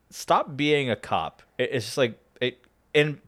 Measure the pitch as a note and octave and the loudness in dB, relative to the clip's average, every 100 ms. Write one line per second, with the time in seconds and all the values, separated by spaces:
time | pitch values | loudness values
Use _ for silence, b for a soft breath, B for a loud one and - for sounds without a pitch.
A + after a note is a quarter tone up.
0 | _ - - F3+ C#4+ C3+ D3 D3 C3 G#2+ | _ -8 2 2 2 -2 2 2 2 -4
1 | - F#2 D#2+ - _ - B2+ C3 G#2+ - | -2 -2 -2 -8 _ -4 -2 -2 -4 0
2 | A#2+ G#2+ _ - B2 - _ _ _ D3 | 0 -2 _ -6 -6 -6 _ _ _ 2
3 | D3+ C#3+ | 2 -2